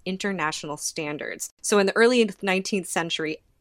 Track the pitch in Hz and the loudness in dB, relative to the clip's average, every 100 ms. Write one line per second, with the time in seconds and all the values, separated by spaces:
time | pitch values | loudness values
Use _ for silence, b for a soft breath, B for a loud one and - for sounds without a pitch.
0 | - 190 202 190 156 - 151 147 - - | -8 -6 -4 -2 -2 -2 -8 -6 -6 -6
1 | 147 151 - - - _ - 202 196 - | -6 -6 -8 -8 -12 _ 2 4 4 6
2 | 233 247 214 - 196 185 190 196 170 180 | 6 6 4 0 -2 0 0 -4 -2 -2
3 | 165 - 156 156 _ _ | -2 -4 -4 -6 _ _